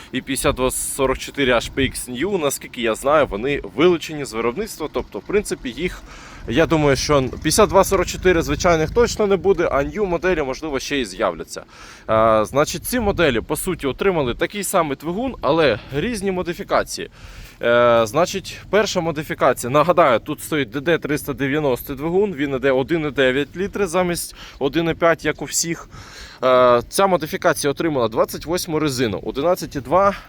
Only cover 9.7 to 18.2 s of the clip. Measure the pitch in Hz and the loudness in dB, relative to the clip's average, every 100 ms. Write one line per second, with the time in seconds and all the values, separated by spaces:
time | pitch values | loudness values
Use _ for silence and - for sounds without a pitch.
9.7 | 135 147 165 196 170 180 165 131 127 156 | 0 -2 -4 -2 0 0 0 -2 -4 -6
10.7 | 131 - 143 107 95 101 82 82 - - | -6 -4 -4 -4 -2 -2 -2 -10 -14 -16
11.7 | - - - - 110 113 110 104 135 151 | -20 -20 -16 0 4 6 4 2 0 0
12.7 | 170 - 247 208 180 160 113 - 156 190 | -2 -4 -2 0 2 2 2 -2 -4 -4
13.7 | 151 135 123 196 170 127 113 170 208 185 | -4 -4 -2 0 0 -2 -2 -4 -4 -2
14.7 | 190 156 135 151 185 262 - 123 160 147 | 0 0 -2 -6 -4 -6 -2 0 4 2
15.7 | 110 - 139 220 220 190 180 175 180 - | 2 -4 -4 -4 -4 -4 -4 -4 -8 -2
16.7 | 131 98 - 85 - - - - - 120 | 0 0 -6 -10 -14 -20 -18 -20 -4 2
17.7 | 120 120 117 110 139 | 4 6 4 2 0